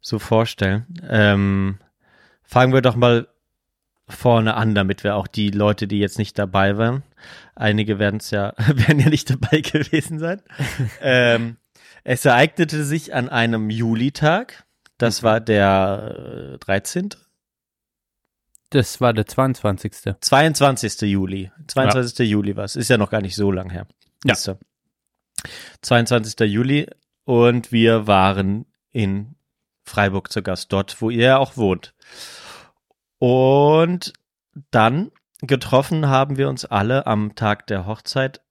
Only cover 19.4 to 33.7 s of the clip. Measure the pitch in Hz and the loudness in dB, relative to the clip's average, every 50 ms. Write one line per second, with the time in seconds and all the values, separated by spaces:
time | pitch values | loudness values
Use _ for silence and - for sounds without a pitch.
19.4 | 131 135 127 - - 107 98 95 - 107 - - - - 95 _ - - - 135 | 0 0 -2 -2 -2 -4 -4 -2 -6 -12 -12 -10 -10 -10 -10 _ -2 2 2 4
20.4 | 151 160 151 - 143 143 131 117 - 107 - - - 104 98 98 95 92 95 98 | 4 2 2 2 2 2 2 0 -4 -6 -4 -2 -2 0 0 0 -2 -4 -6 -8
21.4 | 95 95 _ _ 156 _ - 135 131 120 101 131 123 120 - - 123 110 104 104 | -10 -12 _ _ -20 _ -2 0 2 2 2 0 -2 -4 -2 -2 0 0 2 0
22.4 | 104 101 98 98 101 98 - - 120 107 131 113 107 - - 110 98 95 92 107 | 0 -2 -4 -6 -8 -10 -8 -8 -2 0 2 2 2 0 -2 -4 -4 -4 -4 -2
23.4 | 104 98 98 90 92 92 90 90 95 - _ _ _ _ _ _ - 139 113 - | -2 0 0 -2 -6 -8 -10 -12 -12 -14 _ _ _ _ _ _ -2 -2 -2 -2
24.4 | - - 95 - _ _ _ _ _ _ _ _ _ _ _ _ _ _ _ - | -2 -8 -10 -10 _ _ _ _ _ _ _ _ _ _ _ _ _ _ _ -16
25.4 | - - - - - - - _ _ - 127 120 117 110 123 120 107 110 104 - | -16 -14 -18 -18 -20 -20 -20 _ _ 0 2 2 2 2 0 -2 -2 -4 -4 -2
26.4 | 113 107 101 107 120 131 139 147 147 - - _ _ _ _ _ _ - 123 117 | 0 0 0 0 0 0 0 -2 -2 -6 -12 _ _ _ _ _ _ 0 2 4
27.4 | 117 120 120 123 113 - - 117 113 113 113 113 107 104 101 95 95 95 98 95 | 4 4 4 2 -2 -2 0 4 4 4 4 2 2 2 4 4 4 4 2 0
28.4 | 98 95 98 107 120 _ _ _ _ _ _ 127 110 98 98 98 104 117 143 _ | -2 -2 -2 -4 -8 _ _ _ _ _ _ -4 -4 -2 -4 -6 -8 -12 -18 _
29.4 | _ _ _ _ _ _ _ _ _ - - - 104 101 95 98 - - - - | _ _ _ _ _ _ _ _ _ -10 -2 0 0 0 0 -4 -8 -6 -8 -8
30.4 | 92 - 92 87 - _ - 98 98 - - - - 113 120 117 117 127 131 135 | -6 -6 -8 -8 -6 _ -4 -4 -4 -4 -8 -6 -6 -4 -2 2 2 4 4 4
31.4 | 139 - - 131 113 98 92 87 - - _ _ _ _ - - - - - - | 2 -2 -4 -2 0 0 0 -2 -4 -16 _ _ _ _ -20 -20 -20 -20 -20 -20
32.4 | - - - - - _ _ _ _ _ _ _ _ _ _ _ - 123 123 131 | -20 -20 -20 -20 -20 _ _ _ _ _ _ _ _ _ _ _ 0 2 4 4
33.4 | 131 131 135 143 143 147 | 4 4 6 6 6 6